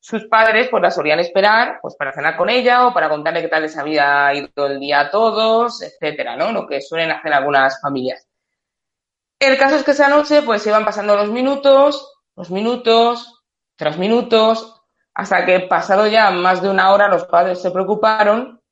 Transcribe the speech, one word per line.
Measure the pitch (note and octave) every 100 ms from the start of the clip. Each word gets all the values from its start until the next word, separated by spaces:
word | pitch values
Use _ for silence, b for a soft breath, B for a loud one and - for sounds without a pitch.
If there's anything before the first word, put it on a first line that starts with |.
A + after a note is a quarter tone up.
Sus | - A3 G#3
padres, | A3 A3+ A3 B3
pues, | A3+
la | F3
solían | F3+ D3+ D#3
esperar, | F3 F#3+ G3+ A3 B3 -
pues, | - -
para | C#3
cenar | D3 D3 D#3+
con | F3+
ella | B3 A#3+ B3 B3
o |
para | F3+ D#3
contarle | D3+ D#3 E3+
qué | E3
tal | D#3+
les | D#3 D#3+
había | D3 D3+ C#3+ C#3+ C#3+
ido | C#3+ C#3+ - C#3+
el | C#3
día | C#3 C#3+
a | C#3+
todos, | G3+ A3+ G#3 A3 A3+ A#3 A3+
etcétera, | - _ D3+ D3+ - A#2+
¿no? | F3
Lo | A3+ -
que | C#3+
suelen | - D#3+ E3
hacer | D#3 D#3
algunas | D3 C#3 C#3+ C3+ C3+
familias. | C#3+ C#3 B2+ B2+ _ _ _ _ _ _ _ _ _ _ _ _
El | C4+ C4+
caso | C#4 D4
es |
que | C#4
esa | C#4+ C#4
noche, | D4 D4 D4
pues, | A#3 G#3+ G#3+
iban | G#3+
pasando | G#3+ G#3 G#3 G#3
los | G#3
minutos, | A#3 C4 C#4 C#4 C4+ C#4+ C#4+ - _ _ -
los | F3
minutos, | F#3 A3+ A#3+ A#3 A3+ A#3 A#3+ - _ _ _ _ _
tras | D3+ D#3+
minutos, | F#3+ A#3 A#3 A3+ A3 A3 - _ _ _ _
hasta | - G3 F#3
que | F3+ F3+
pasado | F3+ F3 E3+ G3 G#3+
ya | A3 G#3
más | F3+ F3+ F3+
de | F#3+
una | F#3+ F#3
hora | G3+ G3+
los | F3
padres | - F3 F#3 F3+
se | F#3
preocuparon | F3+ F#3 G#3+ A3 A3 G#3 A3 C4 - _